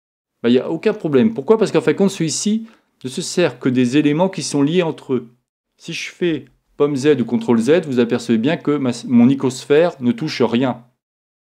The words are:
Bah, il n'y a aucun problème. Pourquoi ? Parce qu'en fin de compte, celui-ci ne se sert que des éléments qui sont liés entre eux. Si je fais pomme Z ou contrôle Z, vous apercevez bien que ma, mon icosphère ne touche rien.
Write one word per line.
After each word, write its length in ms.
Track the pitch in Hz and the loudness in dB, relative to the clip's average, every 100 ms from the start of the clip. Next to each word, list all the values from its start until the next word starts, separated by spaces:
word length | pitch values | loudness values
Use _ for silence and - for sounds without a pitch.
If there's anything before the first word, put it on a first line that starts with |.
| _ _ _ _ | _ _ _ _
Bah, 60 | 120 | 0
il 20 | |
n'y 80 | 123 | 2
a 100 | - | 0
aucun 240 | 165 220 | -4 -2
problème. 400 | 214 165 135 110 | -2 0 2 2
Pourquoi ? 240 | 113 135 110 | 0 2 2
Parce 140 | 180 | 2
qu'en 100 | 160 | 0
fin 120 | 151 | 0
de 40 | 147 | 2
compte, 140 | 196 | 0
celui-ci 560 | - 165 135 208 220 226 _ _ _ | 0 -4 -2 -2 -2 -4 _ _ _
ne 60 | 131 | -12
se 120 | 156 | -10
sert 360 | - - 170 - | -6 0 0 0
que 120 | 131 | -2
des 280 | 123 123 143 | 0 2 2
éléments 320 | 147 147 190 | 2 2 -2
qui 140 | - | -4
sont 180 | 135 147 | -4 0
liés 220 | 143 160 | 0 0
entre 300 | 165 135 - | -2 -4 -6
eux. 160 | 127 113 _ _ _ _ _ | -6 -6 _ _ _ _ _
Si 160 | - | -14
je 180 | 165 - | -12 -12
fais 340 | - 180 151 - _ _ - | -6 -4 -4 -8 _ _ -2
pomme 180 | 147 139 | 0 2
Z 260 | 143 143 | 2 2
ou 40 | 113 | 0
contrôle 340 | 117 113 117 | -2 0 0
Z, 280 | 117 170 160 | 2 2 0
vous 120 | 123 | 0
apercevez 380 | 117 120 - 113 | 0 -2 -2 0
bien 200 | 123 165 | 0 -2
que 200 | - 147 | -2 -2
ma, 140 | 131 120 - | -2 -6 0
mon 220 | 120 120 | 4 4
icosphère 640 | 135 135 127 - 147 170 165 | 2 -2 -4 0 2 2 0
ne 100 | 123 | -4
touche 300 | 117 156 - | -2 -4 -2
rien. 420 | - 120 131 113 - _ _ _ _ _ | 0 0 -2 -4 -12 _ _ _ _ _